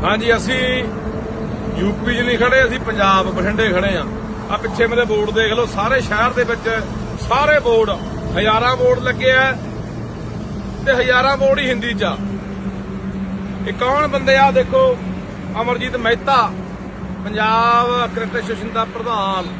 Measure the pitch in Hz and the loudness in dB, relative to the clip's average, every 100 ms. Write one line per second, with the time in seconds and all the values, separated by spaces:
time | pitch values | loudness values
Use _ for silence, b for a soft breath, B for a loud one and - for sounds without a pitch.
0 | 175 214 226 226 - 254 254 254 240 - | 0 0 2 2 2 0 0 0 -2 -6
1 | - - - - - - - - 190 196 | -6 -6 -6 -6 -6 -6 -4 -2 -2 0
2 | 233 240 240 233 240 262 254 247 196 214 | -2 0 0 2 4 4 4 0 -4 0
3 | 196 190 190 180 180 214 220 180 196 180 | 2 4 2 -2 -2 0 2 2 0 -2
4 | 143 - - - - 208 226 190 233 233 | -4 -6 -8 -8 -6 -4 -4 0 2 2
5 | 233 214 214 214 220 226 240 208 214 262 | 2 2 2 2 2 2 0 0 0 0
6 | - 208 233 233 233 233 220 226 220 214 | 0 0 0 2 0 0 -2 -2 -4 -6
7 | - - - 247 294 302 240 226 214 185 | -6 -6 0 2 4 4 4 4 4 0
8 | - - - - 214 220 240 254 247 247 | -4 -8 -4 0 2 4 2 4 4 4
9 | 247 247 254 262 269 254 - - - - | 0 0 4 4 4 0 -6 -8 -8 -8
10 | - - - - - - - - 277 254 | -10 -10 -10 -8 -8 -8 -8 -4 0 2
11 | 254 247 262 277 269 277 269 240 233 208 | 4 4 4 2 2 2 2 -2 -2 -2
12 | 196 143 202 202 - - 196 196 - 196 | -2 -2 -4 -6 -8 -8 -8 -8 -8 -8
13 | 190 - - - - - 202 196 247 277 | -8 -6 -6 -6 -6 -6 -6 -2 0 2
14 | 302 277 262 269 277 262 254 262 262 - | 2 0 4 6 6 4 2 4 4 2
15 | - - - - - 208 233 247 254 247 | -4 -8 -10 -10 -8 -4 -2 -2 -2 -2
16 | 233 233 190 269 233 190 - - - - | 0 0 4 4 4 0 -10 -10 -12 -10
17 | 185 - 202 214 214 226 233 240 240 247 | -10 -8 -6 -2 2 4 4 4 2 0
18 | 233 185 226 240 220 226 214 226 226 226 | -2 -2 -4 -4 -4 -6 -4 -4 -4 -4
19 | 226 220 196 190 180 180 | -4 -2 0 -2 -4 -8